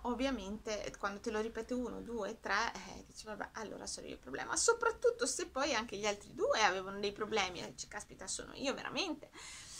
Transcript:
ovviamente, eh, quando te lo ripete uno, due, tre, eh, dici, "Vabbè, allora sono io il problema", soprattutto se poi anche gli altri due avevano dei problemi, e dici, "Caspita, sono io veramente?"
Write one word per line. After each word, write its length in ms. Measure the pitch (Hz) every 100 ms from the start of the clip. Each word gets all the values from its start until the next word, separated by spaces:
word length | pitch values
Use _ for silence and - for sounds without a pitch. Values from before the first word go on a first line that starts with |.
ovviamente, 800 | 240 240 269 247 190 214 - 208 -
eh, 100 | -
quando 240 | 202 202
te 100 | 240
lo 100 | 214
ripete 340 | 226 226 226
uno, 260 | 247 240 190
due, 400 | 190 233 202 220
tre, 320 | 208 196 233
eh, 320 | 202 190 - -
dici, 200 | - 214
"Vabbè, 240 | 208 -
allora 340 | 220 220 - -
sono 200 | - -
io 80 |
il 40 | -
problema", 380 | - 262 127 -
soprattutto 680 | - 466 453 440 480 480 262
se 220 | - 339
poi 260 | 262 302
anche 220 | 233 233 196
gli 80 | 208
altri 280 | 208 -
due 280 | 269 466 247
avevano 360 | 208 190 190 196
dei 140 | 202
problemi, 480 | 202 208 214 185 180
e 100 | -
dici, 180 | - -
"Caspita, 380 | 208 - - 190
sono 280 | - -
io 180 | - 269
veramente?" 560 | - - 262 359 294 - - - - - -